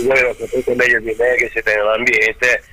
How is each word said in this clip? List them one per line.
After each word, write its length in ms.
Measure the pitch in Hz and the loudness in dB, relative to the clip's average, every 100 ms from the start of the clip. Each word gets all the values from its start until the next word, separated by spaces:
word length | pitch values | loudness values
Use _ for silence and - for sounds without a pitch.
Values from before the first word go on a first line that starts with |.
voi 180 | 120 135 | 2 2
lo 140 | 123 110 | 0 -4
sapete 380 | 113 127 127 123 | -6 -4 -2 0
meglio 240 | 123 120 | 2 0
di 160 | 113 110 | -2 0
me 180 | 120 123 | 0 0
che 120 | 120 | -2
siete 200 | 113 110 107 | -4 -2 0
nell'ambiente, 880 | 104 110 123 110 110 110 123 117 - | 2 0 0 0 0 0 0 0 -4